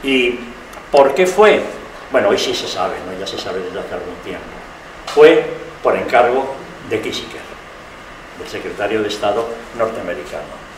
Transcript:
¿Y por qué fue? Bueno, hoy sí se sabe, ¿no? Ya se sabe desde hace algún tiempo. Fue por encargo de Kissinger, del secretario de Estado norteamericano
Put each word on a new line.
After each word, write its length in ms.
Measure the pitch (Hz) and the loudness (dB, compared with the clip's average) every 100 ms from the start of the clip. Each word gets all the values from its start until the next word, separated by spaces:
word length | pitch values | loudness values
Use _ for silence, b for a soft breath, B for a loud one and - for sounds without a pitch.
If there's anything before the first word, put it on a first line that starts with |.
¿Y 360 | 139 135 123 120 - - - - - | 2 2 2 0 -8 -14 -16 -16 2
por 240 | 147 135 - | 6 6 6
qué 100 | 185 | 2
fue? 380 | 196 214 - - - - - - | 6 6 6 2 -8 -14 -16 -2
Bueno, 180 | 127 - | 2 4
hoy 80 | 113 | 2
sí 160 | - | 0
se 140 | 127 - | -2 -4
sabe, 280 | - 92 92 90 | -2 -4 -4 -8
¿no? 100 | 95 | -8
Ya 60 | 95 | -8
se 140 | - | -8
sabe 220 | 101 92 | -6 -6
desde 180 | 90 95 | -6 -8
hace 160 | 92 - | -8 -8
algún 200 | 90 87 | -8 -12
tiempo. 280 | - 90 - - - - - - - | -10 -12 -12 -14 -16 -16 -18 -14 -4
Fue 360 | - 151 160 - - - - | 8 10 10 2 -6 -12 -4
por 140 | - 95 | 0 0
encargo 580 | - 123 120 127 - - - - - | 2 4 4 2 -2 -8 -12 -16 -4
de 120 | 110 | -4
Kissinger, 400 | - - - - - - - - - - - - - - | -4 -8 -10 -12 -14 -16 -18 -18 -18 -18 -18 -18 -18 -14
del 100 | - | -10
secretario 540 | 104 90 87 104 110 | -8 -8 -4 -2 0
de 60 | 104 | 0
Estado 400 | - 104 101 117 117 - 117 | 0 0 0 -2 -6 -12 -2
norteamericano 920 | 110 - 90 - - 85 82 - - | -2 -2 -6 -8 -6 -10 -10 -14 -18